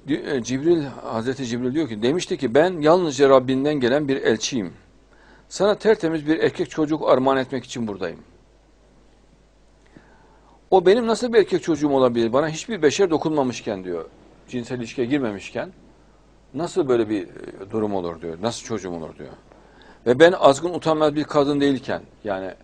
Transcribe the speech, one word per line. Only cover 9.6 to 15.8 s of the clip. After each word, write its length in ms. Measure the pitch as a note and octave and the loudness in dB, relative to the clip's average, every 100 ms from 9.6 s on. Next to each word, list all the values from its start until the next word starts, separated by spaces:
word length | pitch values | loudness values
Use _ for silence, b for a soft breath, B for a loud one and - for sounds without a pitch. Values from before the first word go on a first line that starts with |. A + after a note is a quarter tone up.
| _ _ b b b b b b b b _ | _ _ b b b b b b b b _
O, 140 | F#3+ F3+ | 4 6
"Benim 220 | A3+ A3+ | 4 2
nasıl 260 | G#3+ A#3+ | -2 2
bir 40 | A3+ | 2
erkek 260 | F#3 F3+ | 2 0
çocuğum 260 | - D3+ D3+ | -2 0 2
olabilir? 440 | C3+ B2+ A#2+ A2+ | 4 4 2 0
Bana 160 | B2+ D#3 | 0 0
hiçbir 320 | D#3 - G#3 | -4 -8 0
beşer 280 | D3+ D#3 G3 | 2 2 2
dokunmamışken," 760 | D3+ D#3+ D3+ C3 A2+ - G2+ | 2 0 0 -2 -4 -6 -6
diyor, 260 | F#2 E2+ D#2+ - - - - | -6 -8 -10 -18 -20 -20 -12
"cinsel 300 | B2 A#2 B2+ | -10 -8 -8
ilişkiye 300 | A2+ - A#2 | -8 -6 -2
girmemişken 640 | D3 A#2+ G2 - A2+ E3+ - | -2 -2 -6 -10 -10 -10 -14